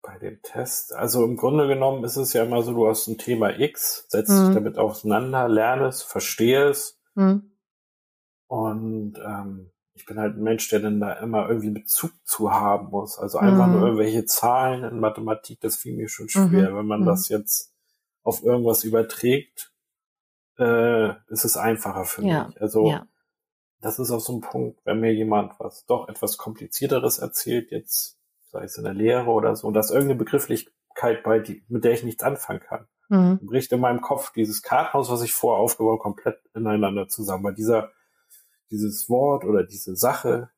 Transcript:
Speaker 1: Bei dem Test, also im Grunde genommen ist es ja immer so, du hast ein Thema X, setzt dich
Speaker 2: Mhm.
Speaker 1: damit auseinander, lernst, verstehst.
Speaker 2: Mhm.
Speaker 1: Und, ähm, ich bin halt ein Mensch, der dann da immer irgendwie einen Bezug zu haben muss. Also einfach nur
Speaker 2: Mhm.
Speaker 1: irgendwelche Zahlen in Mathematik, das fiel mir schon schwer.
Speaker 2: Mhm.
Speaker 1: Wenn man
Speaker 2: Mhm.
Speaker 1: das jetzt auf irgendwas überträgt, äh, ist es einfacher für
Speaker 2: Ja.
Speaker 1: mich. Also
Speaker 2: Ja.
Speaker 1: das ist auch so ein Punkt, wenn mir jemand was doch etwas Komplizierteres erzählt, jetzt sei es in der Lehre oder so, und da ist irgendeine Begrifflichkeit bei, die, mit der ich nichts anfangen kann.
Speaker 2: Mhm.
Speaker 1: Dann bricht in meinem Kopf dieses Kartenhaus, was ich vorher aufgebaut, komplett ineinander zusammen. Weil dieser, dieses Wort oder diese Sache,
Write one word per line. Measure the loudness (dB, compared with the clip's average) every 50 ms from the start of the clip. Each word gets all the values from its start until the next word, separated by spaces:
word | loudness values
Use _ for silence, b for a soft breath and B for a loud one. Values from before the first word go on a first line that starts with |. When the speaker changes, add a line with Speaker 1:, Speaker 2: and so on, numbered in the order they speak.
Speaker 1:
Bei | -16 -18 -16
dem | -12 -12 -12 -12 _
Test, | -20 -12 -8 -8 -6 -6 -6 -8 -8 -10 -6
also | -6 -4 0 2 2 2
im | 2 0
Grunde | 0 0 2 2 4 2
genommen | 2 2 2 2 0 0 0 -4
ist | -6 -4
es | -4 -4 0 2
ja | 2 2
immer | 2 2 0 0
so, | 0 2
du | 4 4
hast | 4 4 0 -2
ein | -6 -6
Thema | -8 -2 -2 0 0 0 0 0 0
X, | -2 -2 -2 -4 -6 -6 -6 -6 -8
setzt | _ -2 -2 2 4
dich | 6 6 6 6
Speaker 2:
Mhm. | 4
Speaker 1:
damit | 4 0 -2 0
auseinander, | 0 0 0 0 -4 -2 0 0 2 0 0 0 0 2 2
lernst, | 2 4 4 2 2 2 0 -2 -2 -6 -12
verstehst. | -8 -8 -6 -6 -6 -2 2 4 4 6 6 6 4 4 0 -4 -10 _ _ _ _ _
Speaker 2:
Mhm. | 2 4 4 4 2 -2 _ _ _ _ _ _ _ _ _ _ _ _ _ _ _ _ _ _ _ _
Speaker 1:
Und, | _ -6 -4 -4 -4 -4 -4 -6 -6 -6 -6 -6 -8 -10 -10
ähm, | -12 -10 -10 -8 -10 -10 -12 -14 -18 -20 _ _ _ _ _
ich | -20 -18
bin | -12 -6
halt | -4 -4 -4 -2
ein | -2 -2
Mensch, | 0 0 -2 0 0
der | 0 0
dann | 0 0 0 0
da | -2 -2 -6
immer | -6 -6 -2 -2 -2 0 0
irgendwie | -2 -2 0
einen | -4 -6
Bezug | -6 -4 -4 -2 -2 -2 -6 _ _ _
zu | -6 -4 -2 0 0
haben | 2 2 2 2 0 0 -2 -4
muss. | -6 -6 -4 -6 -8 -8
Also | -8 -4 -2
einfach | 4 4 6 6 8 6
nur | 6 6 4
Speaker 2:
Mhm. | 4
Speaker 1:
irgendwelche | 2 2 2 0 2 0 -2 0
Zahlen | 0 -2 0 2 2 2 2 2 0 -2 -4 -6
in | -8 -4 -2
Mathematik, | -2 -2 -2 -2 -4 -4 -4 -4 -6 -18 -16 _
das | -6 -6 -4
fiel | -4 -8 -10 -8
mir | -8 -8
schon | -8 -8 -12 -10 -2
schwer. | 2 4 4 6 6 4 4 4
Speaker 2:
Mhm. | 0
Speaker 1:
Wenn | -4 -2
man | -2 0 2
Speaker 2:
Mhm. | 4
Speaker 1:
das | 2 2 2 0
jetzt | -2 -2 -2 -2 -2 -4 -4 -4 _ _ _ _ _ _ _ _ _ _ _ _
auf | -4 -4 0
irgendwas | 2 2 2 4 2 2 2 0 0
überträgt, | 2 2 2 2 0 -4 -2 2 2 2 2 0 _ _ -18 -18 _ _ _ _ _ _ _ _ _ _ _ _ _ _ _ _ _ _
äh, | 0 2 2 4 4 4 4 4 2 2 0 -2 -6 _
ist | _ -6 -4 -2
es | -2 -2
einfacher | 0 0 0 0 0 -4 -8 -6 -6 -6
für | -6 -6 -2 0
Speaker 2:
Ja. | 2 2 0 -2
Speaker 1:
mich. | -4 -6 -6
Also | -6 0 2 4 4 4
Speaker 2:
Ja. | 2 0 -6 _ _ _ _ _ _ _ _ _ _ _ _ _ _ _
Speaker 1:
das | -8 -8 -6 -6
ist | -4 -4
auch | -4 -4
so | -4 -6 -8
ein | -8
Punkt, | -8 -8 -6 -6 -6 -6 -8 _ _
wenn | -2 -2 2
mir | 2 2 2
jemand | 2 2 2 2 0 0 -2 -8 _
was | -12 -12 -12 -16 _
doch | _ 0 0 0
etwas | -8 -8 -6 -6 -6 -6
Komplizierteres | -6 -10 -12 -12 -12 -14 -10 -6 -4 -2 0 0 2 2 0 -2 -2
erzählt, | -6 -6 -6 -6 -4 -2 -2 -2 -2 -4
jetzt | -10 -10 -8 -6 -6 -6 -6 -8 _ _ _ _ _ _ _ _
sei | -12 -12 -12
es | -12 -12
in | -8 -8
der | -8 -2
Lehre | 2 2 4 4 4 2 2
oder | 2 2 2 2 -2
so, | -2 -4
und | 0 0
da | 0
ist | 0 2
irgendeine | 2 2 4 2 2
Begrifflichkeit | -2 -2 0 0 -2 0 0 -4 -6 -6 _ _ _ _ _ _ -2 0 0 0 0 0
bei, | 2 2 2
die, | 2 -2 -14 -16 _
mit | _ -6 0 2
der | 2 2
ich | 2 -2
nichts | -6 -8 -2 -2
anfangen | -2 -2 -4 -8 -10 -10 -10
kann. | -8 -10 -12 -12 -12 _ _ _ _ _
Speaker 2:
Mhm. | 4 6 6 6 4 2
Speaker 1:
Dann | -2
bricht | -2 -2 -2 0 2
in | 0 2
meinem | 2 2 2 0
Kopf | 0 -2 -4 -4 -4 -8 _
dieses | -2 -2 0 -2 -8 -4
Kartenhaus, | 0 0 0 2 2 0 -2 0 0
was | -2 -2
ich | -2 -2 -2
vorher | 0 0 2 2 2
aufgebaut, | 2 0 0 0 2 2 2 0
komplett | -2 -6 -8 -4 -4 -6 -6 _ _ _ _
ineinander | -6 -2 0 0 2 0 0 0 -4 -6
zusammen. | -6 -8 -8 -6 -6 -6 -4 -4
Weil | -6 -4
dieser, | -2 0 2 2 2 0 b b b b b b b b b b b b b b b b _
dieses | -6 -4 -4 -4 -4 -6 -4
Wort | 0 0 2 2 2 2 0 0
oder | 0 2 0 0
diese | -2 -8 -14 -12 -10 -4
Sache, | 0 0 0 0 0 -2 -2 -2 -2 -4 -10 _